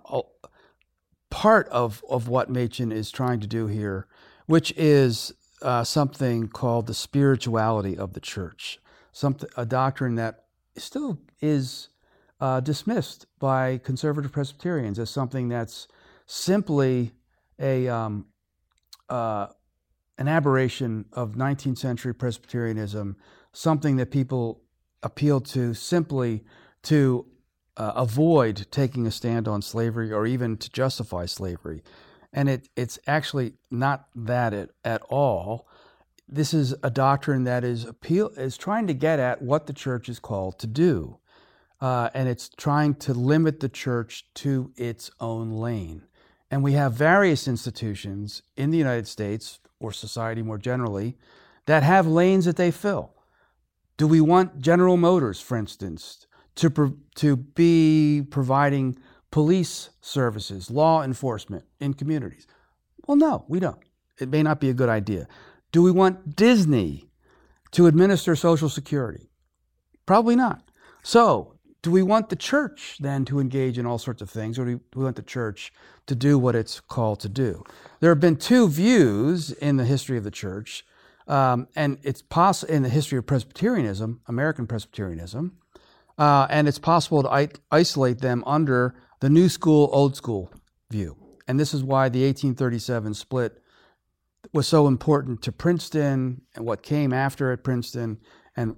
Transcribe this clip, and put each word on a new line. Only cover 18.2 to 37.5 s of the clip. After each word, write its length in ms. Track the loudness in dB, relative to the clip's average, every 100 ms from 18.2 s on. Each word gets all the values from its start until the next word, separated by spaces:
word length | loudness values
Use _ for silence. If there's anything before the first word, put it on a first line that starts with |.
| -10 _ _ _ _ _ _ -20 _
uh, 380 | -6 -4 -4 -8 _ _ _ _ _ _ -8
an 100 | -2
aberration 760 | 0 2 2 0 -2 -6 -6 -8
of 240 | -8 -8 -4
nineteenth 420 | -4 -4 -4 -4
century 340 | -4 -6 -6
Presbyterianism, 1040 | -6 -6 -6 _ -6 -4 -6 -6 -8 -8 -12 _ _ _
something 440 | -6 0 0 0 0
that 140 | 0
people 520 | -2 -2 -4 -4 -8 _ _ _ _
appeal 380 | -12 -2 0 0
to 320 | 0 -4 -4
simply 720 | -4 -2 -2 0 -2 -2 -4 -8 _ _ _
to, 420 | 0 2 4 0 -4 _ _ _ _ -8
uh, 160 | -6
avoid 720 | -4 -4 2 4 4 2 -2 -8
taking 360 | -2 -2 -2 -4
a 40 |
stand 360 | -4 -4 -4 -2
on 160 | -4
slavery 500 | -6 -4 -4 -2 -4
or 140 | -2 -2
even 300 | -2 -4 -6
to 120 | -8
justify 540 | -4 -4 -2 -8 -8
slavery. 580 | -8 -8 -8 -8 -12 -14 -16 -20 _ _ _
And 160 | -4 -2
it, 200 | -2 -6 -8
it's 220 | -8 -8 -4
actually 480 | -4 -2 -6 -6 -8 _
not 380 | -4 -2 -4 -8
that 380 | -12 -4 -2 -2
at, 180 | -4 -8 _
at 180 | -6 -6
all. 640 | -4 -2 0 0 -4 -10 -12 _ _ _ _ _ _
This 240 | -4 -2
is 220 | 0 -2 -2
a 80 | -4
doctrine 540 | 0 0 0 0 -2
that 200 | 0